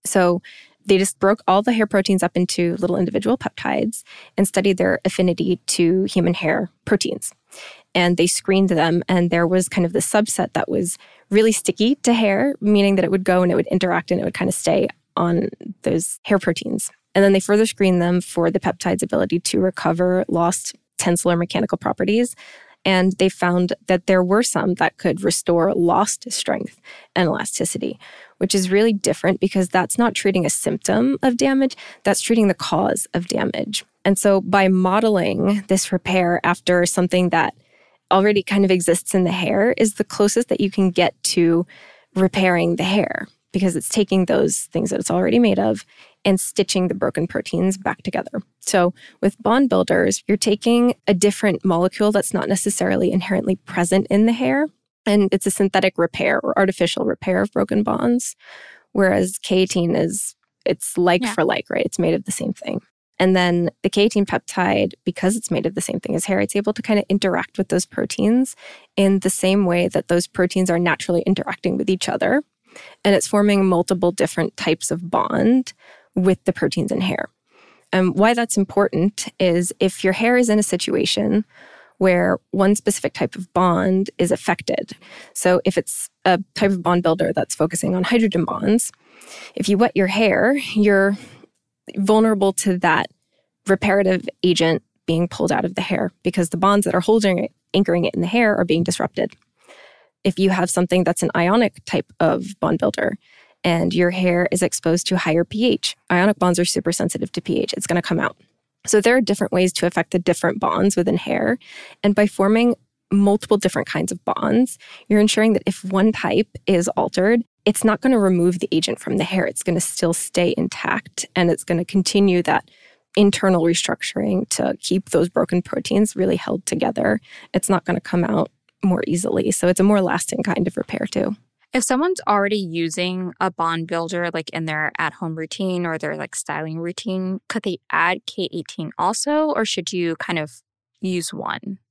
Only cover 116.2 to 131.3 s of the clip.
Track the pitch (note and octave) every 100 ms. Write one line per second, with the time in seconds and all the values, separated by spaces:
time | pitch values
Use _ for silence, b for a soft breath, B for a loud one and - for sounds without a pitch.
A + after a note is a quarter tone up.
116.2 | - C3 G#3+ - - F#3 F#3+ - F#3 -
117.2 | F#3+ A#3+ - _ - G#3+ A3 G#3+ C4 B3
118.2 | G3 F3+ F3 F3+ - D#3+ E3 - - F#3+
119.2 | F3+ F#3+ - - - E3+ - - F3 E3+
120.2 | - - F3 - - - - - - -
121.2 | - - E3+ E3 - E3+ F3 G3 F3+ G3+
122.2 | G3 F3+ E3+ - - b b b b -
123.2 | G3+ - G3 F#3 E3 E3+ - - - -
124.2 | G#3+ F#3 - - - - - F#3 - D#3+
125.2 | F3 - - F3+ - - - - G#3+ -
126.2 | F#3+ F3+ - - - - - - - A3
127.2 | B B B G3 - F#3+ - F3+ - F3
128.2 | F3 G#3 - _ _ _ G3 F3+ - E3+
129.2 | F#3 - - - F3 F#3 F#3+ G#3 F#3 -
130.2 | - - - - F3+ - - - - -
131.2 | -